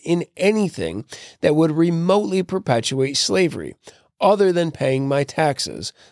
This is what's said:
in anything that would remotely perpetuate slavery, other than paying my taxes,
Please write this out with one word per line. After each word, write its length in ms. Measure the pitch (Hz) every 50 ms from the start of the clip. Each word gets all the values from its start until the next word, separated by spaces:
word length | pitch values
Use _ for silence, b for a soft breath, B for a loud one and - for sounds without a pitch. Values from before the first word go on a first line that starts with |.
| -
in 220 | - 170 175 156 - _
anything 720 | - 175 202 220 214 208 170 - - 85 82 85 104 127 B B B B B B B
that 140 | - 165 151
would 180 | 156 160 156
remotely 680 | 151 160 170 175 170 165 170 185 190 208 208 202 190 190
perpetuate 760 | 185 - 185 190 - - 127 117 113 - 135 135 131 139 139
slavery, 600 | - - - 190 190 185 156 - 95 78 62 - _ B B B B B B B _
other 320 | - - 208 202 202 185
than 200 | 175 175 170 165
paying 360 | 143 - 135 131 131 135 135 139
my 160 | 139 143 143
taxes, 720 | - - - 156 147 135 - - - 55 - 87 - b b b b